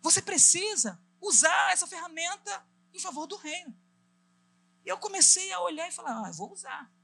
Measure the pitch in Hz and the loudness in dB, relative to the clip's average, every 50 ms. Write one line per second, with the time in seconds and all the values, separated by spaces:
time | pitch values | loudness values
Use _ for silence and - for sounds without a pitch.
0 | - 320 302 370 381 - 392 302 254 - - 349 381 427 427 302 - 214 180 - | 4 4 2 2 2 0 4 6 6 6 6 4 0 -2 -2 -2 -2 -4 -4 -10
1 | _ _ _ _ 359 403 - 302 294 320 349 381 403 392 370 359 359 349 370 339 | _ _ _ _ -4 2 4 4 6 6 6 4 4 4 2 0 0 -4 -6 -10
2 | 339 349 320 320 330 349 381 403 _ 415 403 - - _ _ _ _ _ _ 370 | -10 -10 -8 -6 -4 -4 -6 -8 _ -10 -10 -10 -12 _ _ _ _ _ _ -10
3 | - 381 285 277 311 311 370 403 - 302 302 359 359 302 202 _ _ _ _ _ | -10 -8 -6 -8 -8 -8 -10 -12 -10 -8 -8 -8 -8 -12 -18 _ _ _ _ _
4 | _ _ _ _ _ _ _ _ _ _ _ _ _ _ _ _ _ - 554 294 | _ _ _ _ _ _ _ _ _ _ _ _ _ _ _ _ _ -6 -6 -6
5 | - 415 392 392 - - - 370 381 381 381 359 349 349 320 302 330 359 359 - | -6 -6 0 4 6 6 6 4 2 -4 -4 -2 -2 -2 -4 -4 -8 -8 -8 -10
6 | - 302 233 226 214 180 170 156 190 240 403 - - 285 - - 277 233 _ _ | -8 -8 -6 -6 -6 -8 -8 -10 -12 -12 -12 -16 -14 -12 -12 -14 -14 _ _ _